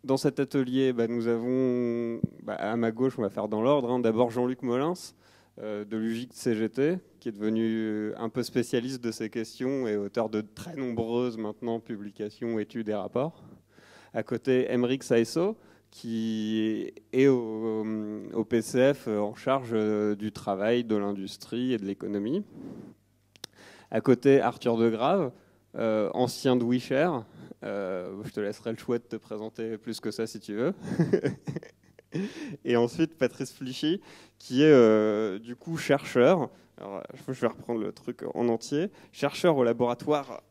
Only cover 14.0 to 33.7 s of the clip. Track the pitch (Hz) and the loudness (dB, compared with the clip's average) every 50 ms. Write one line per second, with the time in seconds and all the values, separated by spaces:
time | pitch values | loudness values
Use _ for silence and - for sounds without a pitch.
14 | - - - 113 110 - 123 110 _ 135 127 127 123 - 113 120 123 120 131 135 | -20 -8 -6 -6 -4 -4 -4 -4 _ 2 4 4 4 2 0 0 2 2 0 -2
15 | - - 127 117 117 - - 160 170 202 220 - - - - _ _ _ - - | 0 2 4 4 4 2 0 0 0 0 -2 -6 -14 -20 -20 _ _ _ -20 -14
16 | - 117 113 113 113 113 110 110 107 107 110 110 110 110 110 107 - - - - | -10 -6 -4 -2 -2 -2 -2 -2 -2 -2 0 0 0 0 0 -2 -6 -8 -12 -18
17 | _ _ - 127 135 139 135 123 120 110 110 110 113 113 110 110 107 110 110 110 | _ _ 2 6 6 6 6 4 0 -4 -6 -4 -4 -2 -2 -2 -2 -2 -4 -4
18 | 107 104 107 104 98 107 - 113 110 - 120 117 107 - - 127 127 135 143 135 | -4 -6 -8 -10 -10 -6 -2 -2 -2 2 2 0 0 2 2 4 6 6 4 2
19 | - 123 107 104 104 104 110 - - 135 131 135 127 117 117 110 107 107 107 107 | -2 -2 -2 0 0 -2 -4 -6 -2 0 0 0 0 -2 -2 0 2 2 0 0
20 | 104 107 104 98 107 107 104 - - - 101 95 101 110 120 123 120 113 107 104 | 0 0 -2 -2 -4 -8 -8 -6 -4 -4 -2 0 0 2 2 0 2 0 0 0
21 | 101 101 101 98 95 - - - - - - 117 123 127 127 110 101 98 101 - | 0 -2 -4 -6 -8 -10 -12 -14 -12 -8 -6 -4 -2 -2 -2 -2 -2 -6 -6 -6
22 | - 98 104 101 101 110 143 196 202 - - - - - - - - - - _ | -6 -6 -4 -4 -2 -2 -4 -4 -6 -8 -14 -16 -16 -14 -14 -16 -18 -20 -20 _
23 | _ _ _ _ _ _ _ - - - _ - - - - - - _ - 113 | _ _ _ _ _ _ _ -20 -20 -20 _ -20 -20 -20 -20 -20 -18 _ -6 -2
24 | 110 - 127 120 - 143 135 139 - 117 - - - 120 117 113 113 117 110 107 | 4 4 4 6 8 6 6 8 6 2 -2 -2 -2 0 2 4 4 2 2 2
25 | 120 143 180 202 165 123 - - _ _ _ _ _ _ _ 117 113 113 110 107 | 2 2 2 2 0 -2 -6 -12 _ _ _ _ _ _ _ -4 -2 0 0 0
26 | 107 90 - - 127 120 - - - 135 127 123 120 117 123 127 123 - 131 131 | 0 0 0 0 0 0 -2 -2 2 2 2 4 2 2 0 -2 -2 -2 0 0
27 | 156 180 160 123 107 - - - - - - _ - 107 101 101 101 92 95 90 | 0 0 0 -4 -6 -10 -18 -20 -20 -20 -18 _ -10 -8 -6 -6 -4 -4 -6 -6
28 | 90 90 95 98 110 - - - 104 101 104 - - 117 110 107 - - 123 120 | -8 -8 -10 -10 -12 -10 -6 -6 -6 -6 -6 -8 -8 -8 -8 -8 -4 -2 -2 -2
29 | 120 - - 110 _ - 107 107 107 110 - - 113 113 113 104 - 120 110 - | -2 -6 -12 -12 _ -10 -10 -10 -10 -10 -10 -8 -8 -8 -8 -8 -8 -10 -10 -6
30 | - 110 104 - 113 110 - 107 - - 104 104 120 165 196 - - - - - | -6 -8 -4 -4 -6 -6 -6 -14 -10 -8 -4 -2 -2 -2 -2 -4 -8 -8 -2 0
31 | 170 - - - - - - - - - - - - - - _ _ _ _ - | 2 2 2 0 0 -2 -4 -4 -10 -10 -10 -10 -12 -14 -20 _ _ _ _ -20
32 | _ _ - 160 196 208 - - 311 277 180 - _ 135 120 117 120 120 - - | _ _ -6 -6 -6 -6 -8 -10 -12 -12 -12 -10 _ 0 2 2 2 2 2 -2
33 | 160 156 - _ 135 120 - - 135 - - - 139 127 | -2 -2 0 _ -2 -2 -2 -4 -10 -10 -10 -12 -10 -10